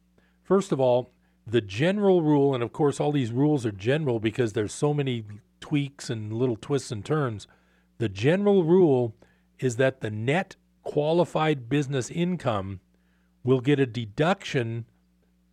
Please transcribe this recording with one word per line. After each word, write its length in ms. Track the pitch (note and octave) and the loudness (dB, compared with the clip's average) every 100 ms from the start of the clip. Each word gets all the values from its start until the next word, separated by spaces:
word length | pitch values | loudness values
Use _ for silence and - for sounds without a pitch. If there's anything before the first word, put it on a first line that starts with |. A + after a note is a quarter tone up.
| _ _ _ _ | _ _ _ _
first 300 | - F#3+ F#3+ | 0 0 2
of 80 | C#3 | 0
all, 320 | B2+ B2 B2 _ _ _ - | 2 2 -2 _ _ _ -2
the 140 | A#2 | -2
general 600 | G2+ G2+ E3 G#3 G3 F3+ | 0 -2 0 2 4 4
rule, 320 | D3+ D3 C#3 | 4 4 4
and 80 | C3 | 2
of 100 | A#2 | -2
course 260 | - D3 - | 0 0 0
all 140 | D3 | 0
these 200 | D3 A2+ | 0 0
rules 340 | A#2 D3+ D3 A2+ | 2 2 2 -2
are 60 | |
general 460 | G2 G#2 D3+ D3 A#2 | -4 0 0 0 0
because 360 | G#2+ - A#2 | -2 0 -2
there's 180 | A2+ G#2 | 0 -4
so 220 | - D3 | -2 -2
many 300 | D3 C3+ A#2+ G#2 G#2 _ - | 0 -2 -4 -8 -16 _ -18
tweaks 480 | - D3 C#3 - - | -4 -2 -2 -8 -8
and 240 | A2+ G#2+ | -8 -6
little 240 | A2+ B2+ A2 | -2 -2 -2
twists 340 | - C#3 - | -4 -4 -4
and 140 | A2 | -8
turns, 420 | F#2+ D3+ C3 G#2 - _ _ _ _ - | -4 -2 -2 -6 -12 _ _ _ _ -6
the 100 | A2+ | -6
general 560 | F#2+ B2+ F#3+ G3+ G3+ | 0 2 2 4 4
rule 500 | D#3+ F#3 E3+ B2+ A#2+ - _ _ _ - | 4 6 6 4 0 -6 _ _ _ -6
is 180 | C3 A2+ | -4 2
that 240 | C3 - | 0 0
the 100 | A2 | -6
net 460 | G#2+ A#2 D#3+ F#3+ - _ _ | -6 -2 -2 -4 -12 _ _
qualified 880 | - D3+ D3+ E3+ E3 D#3 D#3 D3 A2+ | -8 -4 0 0 0 0 0 -2 -2
business 420 | C#3+ C3+ C#3 A2+ | -2 0 -4 -4
income 720 | E3 F3 F3 C3 G#2 F#2+ G2 _ _ _ _ _ _ | -2 -2 -2 -2 -4 -4 -10 _ _ _ _ _ _
will 180 | B2 C3 | 0 2
get 200 | A#2+ C#3 | 2 2
a 60 | C3 | 0
deduction 960 | A2+ A2 - D#3 F#3+ - C#3+ A#2 A#2 A2+ _ _ _ _ _ _ | -2 -6 -2 0 -2 -4 -4 -4 -6 -10 _ _ _ _ _ _